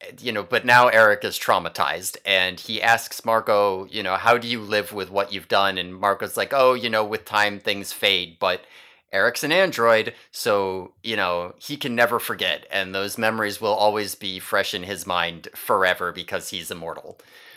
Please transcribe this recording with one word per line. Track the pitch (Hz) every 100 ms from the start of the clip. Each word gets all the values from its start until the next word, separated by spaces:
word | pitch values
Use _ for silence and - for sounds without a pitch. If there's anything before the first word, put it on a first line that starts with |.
| 92 -
you | 120
know, | 107
but | 92 120 123
now | 123 123
Eric | 110 110 104
is | 107 -
traumatized, | - 98 82 - 76 82 - - -
and | 95 92 87
he | - 110
asks | 117 113 - - 113
Marco, | 113 107 104 101 92 95
you | 107
know, | 95 95
"How | 113 120
do | 117
you | 120
live | 104 104 101
with | 104 90
what | 98 98
you've | 98 -
done?" | 104 98 92
And | 90 92
Marco's | 101 98 107 -
like, | 98
"Oh, | 139 127
you | 127 117
know, | 110 104
with | 107 -
time | 107 104 101
things | 107 101 95
fade," | - 104 92 87 82
but | 92 92 - - - _ _
Eric's | 98 110 -
an | 147
android, | 175 190 - 117 110 110 - -
so, | - 117 101 95 92 90 _
you | 113 107
know, | 90 87 90 -
he | - 147
can | 139 120
never | 117 117
forget, | - 104 92 76 -
and | 98 92 95
those | 98 110
memories | 110 113 104 101
will | 110
always | 104 104 107 101 -
be | 98 92
fresh | - 101 95
in | 98
his | 90 95 92
mind | 90 85 82 - -
forever | - 107 92 90 90
because | 90 85 95 -
he's | 95 82
immortal. | 90 82 - - - _ - -